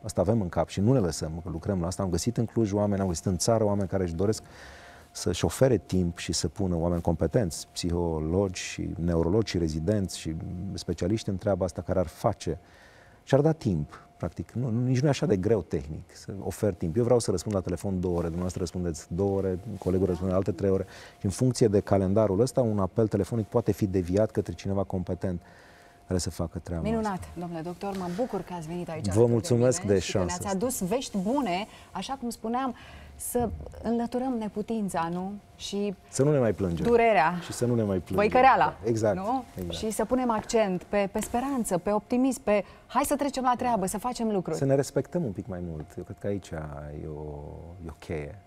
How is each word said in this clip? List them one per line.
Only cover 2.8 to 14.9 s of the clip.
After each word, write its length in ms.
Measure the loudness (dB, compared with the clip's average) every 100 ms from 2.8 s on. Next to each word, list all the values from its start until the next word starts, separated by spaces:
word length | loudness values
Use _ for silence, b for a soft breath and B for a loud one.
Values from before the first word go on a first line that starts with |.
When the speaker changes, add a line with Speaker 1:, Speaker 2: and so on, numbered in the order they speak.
| 2 2
Speaker 1:
am 60 | 0
găsit 160 | 0
în 120 | -2 0
țară 280 | 2 4
oameni 240 | 4 0 -2
care 140 | -2
își 120 | -2
doresc 280 | 0 0 0 -6 B B B B B B
să-și 340 | -6 -4 0
ofere 320 | 0 4 4 4
timp 420 | 2 0 0 -2
și 140 | -4
să 160 | -2 -2
pună 260 | -2 -2
oameni 260 | 0 0 0
competenți, 680 | 0 2 2 2 0 -4 -12
psihologi 880 | -6 -2 0 0 0 0 2 0 -2
și 260 | -10 -8 -6 -4
neurologi 540 | 0 2 4 2 2
și 80 | 0
rezidenți 600 | 0 0 0 0 -2 -6
și 160 | -6 -6 -6 -8 -8
specialiști 540 | -8 -6 -4 0 -2 -2
în 80 | -2
treaba 280 | 0 0
asta 180 | 0 -4
care 160 | -2 0
ar 80 | 0
face 520 | 0 -2 0 -4 -6 B B B B B B
și 120 | 2
ar 60 | 4
da 120 | 4
timp, 560 | 2 0 0 -2 -10 -20 -8
practic. 340 | -8 -6 -8
Nu, 180 | -4 -2
nici 300 | 0 2